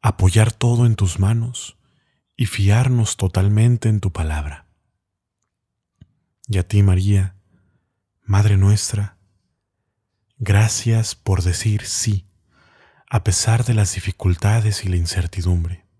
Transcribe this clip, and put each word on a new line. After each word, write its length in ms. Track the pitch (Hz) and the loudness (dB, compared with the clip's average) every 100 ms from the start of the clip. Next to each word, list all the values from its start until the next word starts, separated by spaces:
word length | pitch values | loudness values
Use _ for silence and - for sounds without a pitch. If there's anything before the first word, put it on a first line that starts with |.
Apoyar 480 | 113 - 95 110 110 | -4 2 2 4 2
todo 360 | - 120 117 120 | 0 -2 2 2
en 80 | 110 | 2
tus 240 | 98 87 | -2 0
manos 580 | 95 117 117 123 - _ _ _ _ _ _ - | 0 0 -4 -10 -16 _ _ _ _ _ _ -6
y 120 | 117 | -6
fiarnos 680 | - 98 107 127 123 110 - | 0 2 2 2 0 0 -2
totalmente 720 | 95 95 98 104 113 120 113 | -2 0 2 4 4 2 0
en 120 | 107 | 0
tu 120 | 95 | -2
palabra. 540 | 85 78 76 73 71 _ _ _ _ _ _ _ _ _ _ _ _ _ _ - _ _ _ - | -4 -4 -4 -6 -12 _ _ _ _ _ _ _ _ _ _ _ _ _ _ -20 _ _ _ -6
Y 100 | 98 | -4
a 100 | 90 | 0
ti, 140 | 101 | 2
María, 540 | 98 92 98 101 92 - _ _ _ _ _ _ _ _ | 4 4 2 0 0 -8 _ _ _ _ _ _ _ _
Madre 340 | - 98 104 98 | -2 0 2 2
nuestra, 600 | 98 104 - 104 101 _ _ _ _ _ _ _ _ _ _ _ _ _ | 4 2 -2 -6 -8 _ _ _ _ _ _ _ _ _ _ _ _ _
gracias 760 | 113 101 110 - 117 113 113 | 0 2 2 0 0 0 0
por 300 | - - 92 | -6 -2 0
decir 420 | 87 87 110 104 - | 0 -2 -2 -2 -4
sí, 400 | - - 101 - _ _ _ _ _ _ _ _ | -6 -2 -2 -4 _ _ _ _ _ _ _ _
a 160 | - | -4
pesar 400 | - 90 - 113 | -2 -2 0 0
de 120 | 120 110 | 0 0
las 180 | 98 | 0
dificultades 920 | - - - 92 87 101 113 107 101 | -2 -8 -4 -2 0 0 0 0 -2
y 60 | 92 | -2
la 60 | 90 | -2
incertidumbre. 920 | 85 - 87 - 87 87 82 87 _ | -2 -4 -6 -4 -2 -2 -2 -8 _